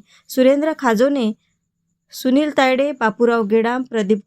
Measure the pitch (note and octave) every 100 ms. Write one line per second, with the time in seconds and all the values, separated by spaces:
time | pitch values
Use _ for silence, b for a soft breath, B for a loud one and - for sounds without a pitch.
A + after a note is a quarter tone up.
0 | b b - - B3+ C#4+ D#4 D#4 C4 G#3+
1 | C4+ C#4+ A3 G#3+ _ _ _ _ _ _
2 | _ - B3+ C4+ D4+ D4 C4 B3+ C#4+ C#4
3 | A3 G#3 A#3+ A#3 G#3 A3 A3+ B3+ B3+ A3+
4 | G3 G#3+